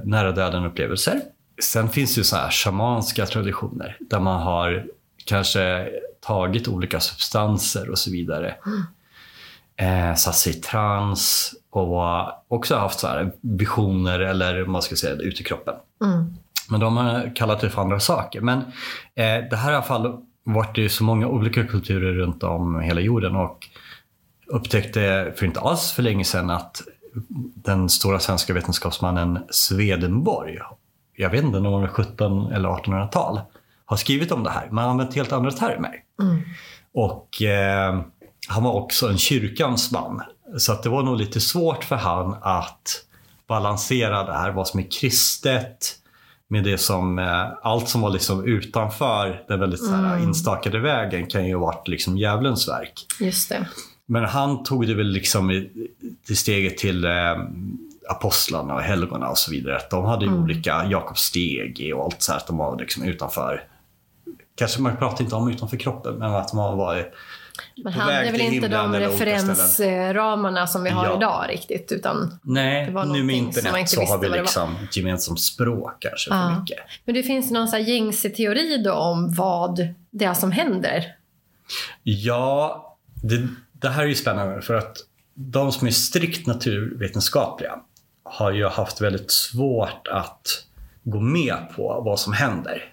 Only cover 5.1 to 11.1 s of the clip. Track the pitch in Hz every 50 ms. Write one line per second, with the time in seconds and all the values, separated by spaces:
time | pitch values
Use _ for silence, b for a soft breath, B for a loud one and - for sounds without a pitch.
5.1 | _ _ - - 107 98 95 - - 101 92 92 92 90 95 - - - - -
6.1 | - _ - - 110 98 92 90 95 117 - - 98 90 92 95 - 87 - -
7.1 | - - - - - 110 107 107 104 98 - - - 101 95 - 95 95 - -
8.1 | 90 87 85 - 78 78 87 92 - B B 202 214 202 175 165 B B B B
9.1 | B B B B B B B B B B B B _ - 95 92 92 92 87 85
10.1 | 85 82 - 90 85 - - 90 78 - - - - 110 107 104 101 101 101 101